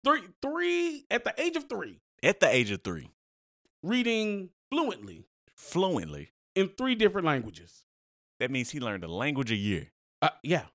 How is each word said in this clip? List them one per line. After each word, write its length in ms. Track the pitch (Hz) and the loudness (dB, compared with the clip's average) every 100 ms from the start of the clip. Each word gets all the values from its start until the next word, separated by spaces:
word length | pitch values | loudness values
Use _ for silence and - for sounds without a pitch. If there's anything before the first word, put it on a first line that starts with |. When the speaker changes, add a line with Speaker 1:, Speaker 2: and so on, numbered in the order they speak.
Speaker 1:
Three, 180 | 539 302 185 - | 4 2 0 -8
three, 640 | 277 320 349 349 339 302 - | -6 -2 0 2 0 -4 -4
at 120 | 240 | -2
the 160 | 233 - | -2 -2
age 160 | 330 330 | -2 -2
of 140 | 285 | -6
three. 300 | 226 139 92 _ _ | -8 -8 -14 _ _
Speaker 2:
At 160 | 156 202 | 0 6
the 80 | 160 | 6
age 220 | 127 110 | 6 2
of 100 | 98 | 0
three. 280 | - 82 67 _ _ _ _ _ _ _ | -4 -6 -8 _ _ _ _ _ _ _
Speaker 1:
Reading 640 | 165 247 233 226 214 202 185 _ _ | -2 0 2 2 0 -2 -8 _ _
fluently. 560 | 294 294 151 101 80 - _ _ - | 0 0 -2 -12 -16 -20 _ _ -20
Speaker 2:
Fluently. 760 | - 165 190 151 120 71 - _ _ - | -4 0 2 2 -2 -10 -12 _ _ 0
Speaker 1:
In 140 | 190 | 0
three 260 | - 262 240 | 0 -2 4
different 320 | 214 190 170 | 2 4 0
languages. 560 | 139 110 - - - _ _ _ _ _ _ | 0 -2 -14 -20 -20 _ _ _ _ _ _
Speaker 2:
That 100 | 127 | -2
means 220 | 131 123 | -2 -4
he 80 | 151 | -4
learned 240 | 120 101 | -4 -4
a 40 | 82 | -4
language 440 | 85 135 139 123 | -2 -2 -2 0
a 40 | 110 | 0
year. 360 | 101 90 - _ _ _ | 0 -2 -4 _ _ _
Speaker 1:
Uh, 60 | 156 - | 0 0
yeah. 220 | 143 165 - | -2 -2 -2